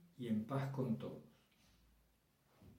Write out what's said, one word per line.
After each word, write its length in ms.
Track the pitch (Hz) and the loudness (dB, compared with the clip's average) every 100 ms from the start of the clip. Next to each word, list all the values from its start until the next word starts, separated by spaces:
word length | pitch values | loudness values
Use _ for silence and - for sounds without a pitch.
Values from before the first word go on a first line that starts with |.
| - - | -14 -6
y 100 | 120 | 0
en 180 | 107 107 | 2 2
paz 260 | 135 135 | 0 2
con 260 | - 123 110 | 2 2 2
todos. 320 | 85 - - - - - - - - - _ _ _ _ _ - - | -2 -8 -12 -20 -20 -20 -20 -20 -20 -20 _ _ _ _ _ -20 -20